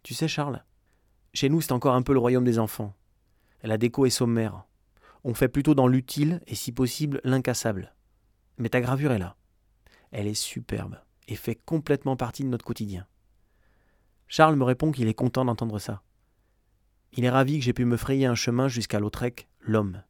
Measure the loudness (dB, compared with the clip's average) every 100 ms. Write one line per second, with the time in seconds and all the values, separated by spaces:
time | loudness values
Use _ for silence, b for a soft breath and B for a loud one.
0 | -12 -4 -4 -2 -4 -6 _ _ _ _
1 | _ _ _ -2 2 2 0 0 2 2
2 | 4 4 4 2 2 2 -2 -4 -10 -12
3 | _ _ _ _ _ _ -4 0 0 2
4 | 2 2 0 2 -2 -6 -18 _ _ _
5 | b b -6 0 2 2 4 6 6 4
6 | 2 -2 0 0 -6 -8 -6 -2 -2 0
7 | -4 -2 0 0 0 -2 -2 -4 -10 _
8 | _ _ _ _ _ -6 -2 0 0 0
9 | 0 0 -4 -12 _ _ _ _ b b
10 | b -6 -4 -4 -6 -10 -8 -8 -8 -12
11 | _ _ -12 -8 -6 -8 -4 -4 0 -2
12 | 0 -4 -6 -6 -4 -4 -6 -8 -6 -8
13 | -12 _ _ _ _ _ _ _ _ _
14 | _ _ _ 4 6 6 2 2 0 2
15 | 0 0 0 0 0 -2 -4 -6 -8 -10
16 | _ _ _ _ _ _ _ _ _ _
17 | _ -2 2 4 2 2 0 0 0 0
18 | 0 0 2 2 0 0 0 -2 -4 -2
19 | -4 -4 -6 -6 -20 _ 0 0 0 -6